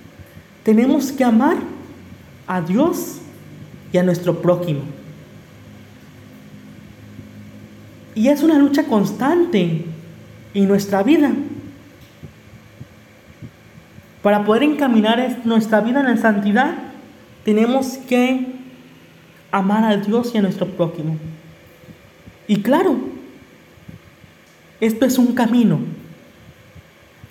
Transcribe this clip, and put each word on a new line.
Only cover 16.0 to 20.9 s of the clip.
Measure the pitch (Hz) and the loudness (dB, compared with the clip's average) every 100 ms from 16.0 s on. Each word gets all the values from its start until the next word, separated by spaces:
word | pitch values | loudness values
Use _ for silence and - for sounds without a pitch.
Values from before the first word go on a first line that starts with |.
en | 262 | 2
la | 220 | 2
santidad, | 220 202 202 208 285 349 - - - - - - | 2 0 2 2 0 -2 -12 -18 -20 -20 -20 -8
tenemos | - 214 233 262 262 - - | -2 2 2 0 -4 -10 -2
que | 247 247 262 254 - - - - - - - - - - | 0 0 0 -4 -10 -18 -20 -20 -20 -20 -20 -20 -20 -6
amar | 196 196 208 | -2 0 2
a | 220 202 | 2 2
Dios | 202 233 240 | 0 -2 0
y | 220 | 0
a | |
nuestro | 190 - 175 | 0 -2 -6
prójimo. | - 165 | -2 -4